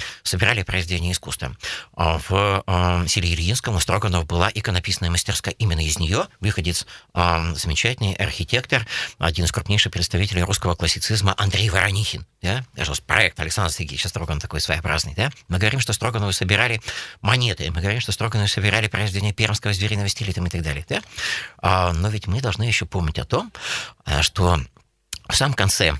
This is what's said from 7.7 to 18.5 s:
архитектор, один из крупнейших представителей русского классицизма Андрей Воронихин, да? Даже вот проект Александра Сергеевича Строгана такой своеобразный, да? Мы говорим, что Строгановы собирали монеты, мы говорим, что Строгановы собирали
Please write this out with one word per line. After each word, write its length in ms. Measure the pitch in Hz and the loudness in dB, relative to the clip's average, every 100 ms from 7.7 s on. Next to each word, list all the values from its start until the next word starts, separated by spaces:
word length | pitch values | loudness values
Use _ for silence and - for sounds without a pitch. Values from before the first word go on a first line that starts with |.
| 78 117 127 101 | 0 0 0 -2
архитектор, 720 | 90 95 - 87 120 - 131 107 - - - | 0 -2 -2 -2 -2 0 -2 -2 -6 -8 -2
один 260 | 82 82 85 | 0 2 0
из 60 | |
крупнейших 400 | - - 104 92 | 0 0 2 2
представителей 520 | 87 85 87 104 90 | 0 0 0 0 0
русского 320 | 87 - 92 85 | 0 0 0 0
классицизма 580 | 87 - - 110 98 92 | 0 -2 -2 0 2 2
Андрей 320 | 98 95 107 | 2 2 2
Воронихин, 560 | 92 95 101 104 - - _ | 2 2 2 -2 -6 -10 _
да? 220 | 87 120 123 | -4 -2 -4
Даже 180 | - 82 | -6 -4
вот 100 | 71 | -4
проект 360 | - 101 92 - | 0 2 2 0
Александра 320 | 80 - 90 | -4 0 0
Сергеевича 380 | - 76 67 87 | -2 -6 -6 -4
Строгана 300 | - 80 76 | -4 -2 -4
такой 220 | - 80 | -4 -4
своеобразный, 520 | - 78 78 78 71 69 | -2 -2 0 -2 -2 -2
да? 160 | 131 - - | -4 -4 -4
Мы 100 | 90 | 0
говорим, 200 | 107 135 | 2 2
что 140 | - | 0
Строгановы 400 | 110 120 110 101 | 0 0 0 0
собирали 480 | 92 95 104 120 113 - - - - | 0 2 2 2 -2 -6 -10 -10 -4
монеты, 500 | 104 123 120 - 71 | 0 2 2 -2 -4
мы 100 | 78 | -2
говорим, 200 | 95 117 | 0 0
что 100 | - | -2
Строгановы 360 | - 110 107 | -2 0 2
собирали 380 | 101 | 2